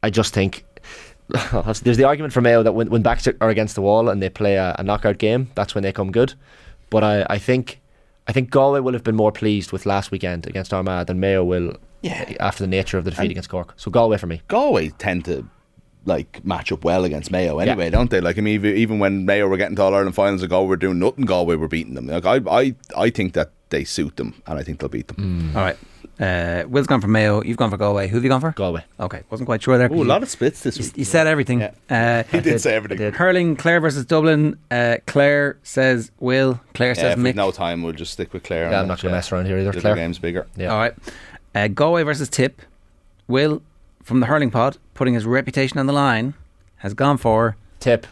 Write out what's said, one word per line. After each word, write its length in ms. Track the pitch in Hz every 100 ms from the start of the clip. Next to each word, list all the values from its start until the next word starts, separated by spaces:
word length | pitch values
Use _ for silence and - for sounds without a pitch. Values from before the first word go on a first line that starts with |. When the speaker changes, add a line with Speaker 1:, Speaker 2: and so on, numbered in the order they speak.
Speaker 1:
I 80 | 110
just 220 | 107 110
think 320 | - 95 - - - - - - - _
<laughs> 0 | - - 113 - 107
there's 140 | 120 117
the 80 |
argument 280 | 135 147 151
for 80 | 127
Mayo 220 | 120 117
that 100 | 113
when, 160 | 104 117
when 120 | 117
backs 260 | 110 117 - 123
are 80 | 113
against 240 | 107 110
the 80 | -
wall 260 | 98 107 117
and 140 | 98
they 60 | 95
play 260 | - 104 98
a, 180 | 92 -
a 40 |
knockout 360 | 95 104 110 101
game, 320 | 107 120 127
that's 200 | - 101
when 80 | -
they 100 | 98
come 200 | 95 98
good. 220 | 98 131 - - - - - -
But 140 | 110
I, 220 | 107 104 98
I 80 | 101
think, 420 | - 127 123 - _ _ _ _ -
I 40 |
think 180 | 127 123
Galway 300 | 143 139 139
will 120 | 127
have 120 | 123
been 120 | 120 110
more 160 | 107
pleased 400 | 104 107 104 92
with 140 | 95 -
last 240 | 98 98
weekend 360 | 98 92 87 80
against 260 | 95 92
Armagh 340 | 95 95 92 87
than 120 | 90
Mayo 240 | 95 95
will 320 | 90 90 87 - - -
Speaker 2:
Yeah. 300 | - - - -
Speaker 1:
after 220 | 98 -
the 40 | 196
nature 280 | 92 95 98
of 60 |
the 60 | 90
defeat 140 | 87
Speaker 3:
And 60 | 101
Speaker 1:
against 160 | - 90
Cork. 240 | 95 85 -
So 140 | -
Galway 260 | 120 113 107
for 80 | 90
me. 140 | 85 -
Speaker 3:
Galway 400 | 214 285 151 80 -
tend 260 | 104 90 85
to, 200 | 78 57 _ _ _ _ _ -
like, 360 | 80 - -
match 280 | - 90 -
up 120 | 87
well 200 | 82 90
against 260 | 92 76 -
Mayo 280 | 92 90 76
Speaker 1:
Yeah. 120 | -
Speaker 3:
anyway, 180 | 101 85
don't 200 | 85 120
they? 100 | 104
Like, 180 | 85 87
I 20 |
mean, 140 | 104
even, 220 | 107 104 101
even 220 | 113 107
when 260 | 101 98 95
Mayo 200 | 101 101
were 80 | 95
getting 180 | 101 107
to 60 |
All 120 | 95
Ireland 200 | 98 98
finals 280 | 85 101 95
and 60 | 90
Galway 180 | 90 95
were 80 | 92
doing 220 | 95 90
nothing, 280 | 95 - 123
like, 1000 | 92 87 82 78 80 80 65 64 82 90
I, 140 | 127 95
I, 240 | 101 135 120 _ -
I 140 | 107
think 240 | 117 92
that 180 | - 73 _ _
they 140 | 78
suit 320 | - - 73 -
them, 180 | 58 - -
and 120 | 78
I 40 |
think 180 | 69 76
they'll 100 | 69
beat 180 | 58 -
them. 80 | - 98 87 82
Speaker 1:
Mm. 40 | 76
Speaker 2:
All 60 |
right. 160 | 95 - - - - -
Uh, 480 | 98 90 85 87 85
Will's 180 | 127 135
gone 140 | 135
for 80 | 98
Mayo. 340 | 110 107 104
You've 140 | - 113
gone 140 | 117
for 80 | 98
Galway. 280 | 101 101 98
Who 100 | 110
have 60 |
you 60 | 131
gone 140 | 131
for? 80 | 156
Speaker 1:
Galway. 320 | 156 95 85 - _
Speaker 2:
Okay. 220 | 90 85 -
Wasn't 160 | 110 120
quite 160 | 113
sure 160 | - 127
there. 120 | 123
Speaker 3:
Ooh, 120 | 160
a 20 |
lot 180 | 131 160
of 60 | 262
splits 340 | - 135 -
this 140 | 135 -
Speaker 2:
You, 60 |
Speaker 3:
week. 140 | 117 -
Speaker 2:
you 60 | 139
said 200 | 165 156
everything. 340 | 156 127 123
Speaker 3:
Yeah. 80 | 107 - _
Speaker 2:
Uh, 340 | 120 117 117 113
Speaker 3:
<laughs> 20 |
He 60 | 170
Speaker 1:
I 20 |
Speaker 3:
did 80 | 160
Speaker 1:
did. 100 | 120
Speaker 3:
say 120 | 135
Speaker 1:
I 40 | 110
Speaker 3:
everything. 220 | 104 98
Speaker 1:
did. 160 | 107
Speaker 2:
Hurling, 420 | - 180 185 175 151
Clare 240 | 170 170
versus 240 | 160 139
Dublin. 540 | 123 160 156 156 151 - _
Uh, 280 | 120 120 117 -
Clare 500 | 143 143 143 143 -
says 500 | - - 131 127 113 _
Will. 400 | 127 131 135 123 _
Clare 160 | - 123
Speaker 3:
Yeah, 40 |
Speaker 2:
says 180 | 120 85
Speaker 3:
if 60 | 87
we've 80 | 123
Speaker 2:
Mick. 40 | 107
Speaker 3:
no 140 | 98
time, 320 | - 87 85
we'll 120 | 85
just 180 | 80 82
stick 220 | - 85
with 80 | 92
Clare 220 | - 85
Speaker 1:
Yeah, 40 | 82
Speaker 3:
on 60 |
Speaker 1:
I'm 60 | 98
Speaker 3:
that, 60 | 95
Speaker 1:
not 120 | 87
gonna 100 | 92
Speaker 3:
yeah. 40 | 90
Speaker 1:
mess 140 | 90
around 140 | 92 92
here 100 | 95
either. 80 | 98
Speaker 3:
The 60 | 90
other 20 |
Speaker 1:
Clare. 140 | 95 104
Speaker 3:
game's 220 | 85 87
bigger. 280 | 85 87 -
Speaker 1:
Yeah. 140 | - 90
Speaker 2:
All 60 | 107
right. 160 | 117 - - - - - _
Uh, 140 | - 104
Galway 340 | 98 147 170
versus 260 | 151 147 143
Tip. 320 | - 127 - - _ _ _ _ _ _
Will, 340 | 123 151 151 - _ - _
from 180 | - 127
the 60 | 123
hurling 240 | 151 139
pod, 280 | 117 123 139 _
putting 200 | - 127
his 100 | 120
reputation 540 | 110 123 135 135 135 143
on 80 | 135
the 60 |
line, 420 | 143 139 117 123 143 - _ _ _
has 160 | 98
gone 220 | 104 135 139
for 400 | 120 110 113 107 - -
Speaker 1:
Tip. 260 | - 117 -